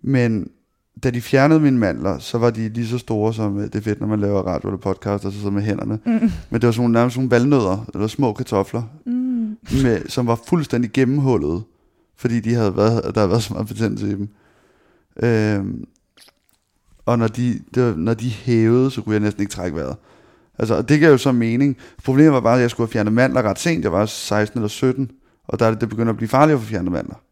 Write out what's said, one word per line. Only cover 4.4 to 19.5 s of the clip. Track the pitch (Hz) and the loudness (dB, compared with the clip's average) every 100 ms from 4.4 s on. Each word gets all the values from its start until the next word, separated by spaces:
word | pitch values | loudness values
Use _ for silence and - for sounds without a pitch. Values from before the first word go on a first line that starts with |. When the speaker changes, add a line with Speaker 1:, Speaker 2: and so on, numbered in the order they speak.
Speaker 1:
radio | 92 82 98 | -2 -4 -4
eller | 95 | -6
podcast, | 98 95 - 101 | -4 -4 -2 -4
og | 101 | -4
så | 101 | -6
sidder | 101 | -4
med | 101 | -4
hænderne. | 104 101 107 107 - | -2 -4 -4 -6 -2
Speaker 2:
Mm. | 226 233 175 - | 0 0 -2 -6
Speaker 1:
Men | 120 | 0
det | |
var | 117 | 2
sådan | 113 | 2
nogle, | 120 | 2
nærmest | 117 123 | 2 2
sådan | 120 131 | 0 0
nogle | 120 | 2
valnødder, | 127 143 101 95 113 | 4 2 2 -2 -6
eller | - 107 | -6 -6
små | - 135 | 0 -2
kartofler, | 104 127 104 98 117 113 147 - | -2 -2 -2 0 -4 -8 -12 -6
Speaker 2:
Mm. | 247 254 247 226 214 - - | -4 -2 -4 -4 -8 -4 0
Speaker 1:
med, | 131 110 - | 2 0 -2
som | - 120 | -4 -2
var | 117 - | -2 0
fuldstændig | 165 143 123 120 | -2 0 -2 -2
gennemhullet, | - 127 143 135 113 73 85 110 _ _ _ _ _ | 0 2 2 2 0 0 -4 -6 _ _ _ _ _
fordi | 123 117 | -2 -2
de | 110 | 0
havde | 117 107 101 | 0 0 2
været, | 107 113 - | 2 2 -2
der | 113 | 0
havde | 101 | 2
været | 107 | 2
så | 110 | -2
meget | 98 107 | -6 -6
betændelse | 107 110 104 104 | -4 -4 -2 -6
i | |
dem. | 101 104 _ _ _ _ _ _ _ _ - | -6 -8 _ _ _ _ _ _ _ _ -4
Øhm, | 117 113 107 104 98 - - _ _ _ - _ _ _ _ _ _ _ - | 0 2 2 0 -4 -8 -12 _ _ _ -20 _ _ _ _ _ _ _ -2
og | 120 | 2
når | 113 | 2
de, | 113 123 113 - | 0 -2 -2 -4
det | - | 0
var, | 123 | 0
når | 82 92 | 2 0
de | 110 120 | 0 -2
hævede, | 104 - 117 113 123 131 | -6 0 2 4 4 2
så | 131 | -2
kunne | 107 | -2
jeg | 107 | 0
næsten | 104 101 | 0 -2
ikke | 98 | -6